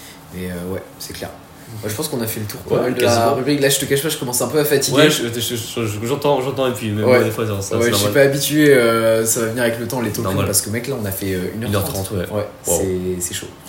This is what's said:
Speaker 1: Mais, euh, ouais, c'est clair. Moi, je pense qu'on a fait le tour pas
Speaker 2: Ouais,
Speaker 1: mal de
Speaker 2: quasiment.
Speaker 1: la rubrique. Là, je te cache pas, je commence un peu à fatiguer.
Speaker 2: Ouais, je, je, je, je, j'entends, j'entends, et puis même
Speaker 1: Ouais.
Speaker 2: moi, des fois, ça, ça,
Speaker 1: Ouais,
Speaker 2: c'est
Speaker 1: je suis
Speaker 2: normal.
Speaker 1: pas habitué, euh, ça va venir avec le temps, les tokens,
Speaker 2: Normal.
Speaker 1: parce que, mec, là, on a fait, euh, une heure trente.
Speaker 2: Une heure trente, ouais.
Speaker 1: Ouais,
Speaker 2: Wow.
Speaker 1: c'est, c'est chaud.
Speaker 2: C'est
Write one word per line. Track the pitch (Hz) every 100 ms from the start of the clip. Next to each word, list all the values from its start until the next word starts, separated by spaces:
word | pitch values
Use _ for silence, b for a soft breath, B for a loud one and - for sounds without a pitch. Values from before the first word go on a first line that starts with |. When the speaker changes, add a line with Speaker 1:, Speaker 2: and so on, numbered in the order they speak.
| B B -
Speaker 1:
Mais, | 90 90
euh, | 87 90
ouais, | 95 - -
c'est | -
clair. | 98 - - - - - 110
Moi, | 107
je | 104
pense | 156
qu'on | 131
a | 113
fait | 113
le | 107
tour | -
pas | - -
Speaker 2:
Ouais, |
Speaker 1:
mal | 127 120
de |
Speaker 2:
quasiment. | 117 117 117
Speaker 1:
la |
rubrique. | 131 131 143
Là, | 135
je | -
te | 131
cache | 139
pas, | 156
je | 151
commence | 123 120
un | 120
peu | 151
à | 143
fatiguer. | 139 - 131
Speaker 2:
Ouais, | 151
je, | 147 117
je, | 117
je, | 113 113 - 123 110
je, | 104 117
j'entends, | 139 147 135
j'entends, | 131 131 131
et |
puis | 110 110
même | 107 113
Speaker 1:
Ouais. | 123
Speaker 2:
moi, |
des | 107
fois, | 120 110
ça, | 98
ça, | 98 110
Speaker 1:
Ouais, |
Speaker 2:
c'est | 117
Speaker 1:
je | 101
suis | 104
Speaker 2:
normal. |
Speaker 1:
pas | 143 139
habitué, | 143 143 151 147
euh, | 127 117 113 113 113 110
ça | 123
va | 110
venir | 123
avec | 117 117
le | 113
temps, | 127
les | 107
tokens, | - 101
Speaker 2:
Normal. | 98 95
Speaker 1:
parce | 98
que, | 104
mec, | 117 127
là, | 123
on | 104
a |
fait, | - 98
euh, | 92 90 110
une |
heure | 113
trente. | 101 92 95 95
Speaker 2:
Une | 98
heure | 87
trente, |
ouais. | 104
Speaker 1:
Ouais, | 101 - -
Speaker 2:
Wow. | 90
Speaker 1:
c'est, | 95 92 92 90
c'est | - 101
chaud. | -
Speaker 2:
C'est | -